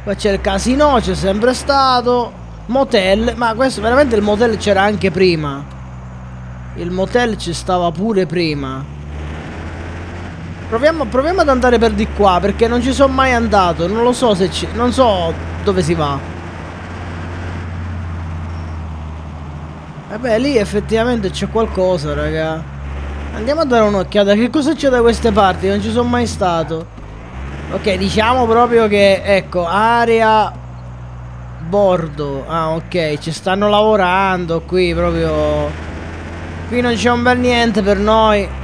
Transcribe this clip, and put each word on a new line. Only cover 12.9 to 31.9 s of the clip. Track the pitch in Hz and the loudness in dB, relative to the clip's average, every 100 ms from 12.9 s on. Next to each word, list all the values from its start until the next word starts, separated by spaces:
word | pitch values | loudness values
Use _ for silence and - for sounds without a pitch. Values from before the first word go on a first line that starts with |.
sono | 247 269 | 4 4
mai | 262 262 | 4 2
andato. | 240 233 202 180 156 170 | 2 2 4 4 2 0
Non | 220 | 2
lo | 240 | 2
so | 247 247 196 | 2 2 2
se | 185 | 0
ci, | - 165 | -2 -6
non | 196 247 | -2 0
so | 254 254 190 170 160 - - | 4 4 4 0 -4 -8 -4
dove | - 185 | -2 0
si | 156 | 0
va. | 170 147 139 - - - - - - - - - - 87 87 87 87 85 87 87 87 82 82 85 80 80 82 80 80 80 - - - - - - - - - - - - | 0 0 -2 -6 -12 -12 -12 -12 -12 -12 -10 -10 -8 -8 -8 -8 -8 -8 -8 -8 -8 -8 -8 -8 -8 -8 -8 -8 -8 -10 -10 -10 -12 -12 -12 -12 -12 -12 -14 -14 -14 -12
E | 208 | -6
beh, | 247 220 | 0 2
lì | 269 269 | 4 2
effettivamente | 196 - 139 220 233 240 190 | 2 -2 0 0 0 0 -2
c'è | - 196 | -4 -4
qualcosa, | 220 226 - 185 180 147 | 0 0 0 0 0 -2
raga. | 147 151 156 160 160 - - - - - - - | -2 -2 -2 -2 -4 -8 -10 -10 -8 -8 -8 -8
Andiamo | - 220 302 | -6 -2 0
a | 311 | 2
dare | 240 214 | 4 4
un'occhiata. | 202 170 208 202 | 2 0 2 4
Che | 208 240 | 4 4
cosa | 311 277 320 | 2 0 2
c'è | 277 | 2
da | 247 | 4
queste | 233 233 233 | 4 4 2
parti? | 208 196 180 190 | 4 4 2 0
Non | 202 | 0
ci | 202 | 0
sono | 226 240 | 0 0
mai | 240 226 | 0 0
stato. | - 190 170 156 160 170 - - - - - - - - | 0 0 0 -2 -6 -8 -14 -16 -16 -14 -12 -10 -10 -8
Ok, | 190 196 185 | -4 -2 -2
diciamo | 190 151 214 254 233 | 0 0 2 2 4
proprio | 226 240 233 220 | 4 4 4 4
che, | 202 202 190 | 4 4 4
ecco, | 190 196 143 180 170 | 2 0 2 -4 0
area | 190 220 233 233 226 220 220 190 - - - - - - - - - - - 160 | 2 2 4 4 4 4 4 2 -4 -14 -16 -16 -14 -14 -14 -14 -14 -14 -12 -2
bordo. | 202 196 | 2 4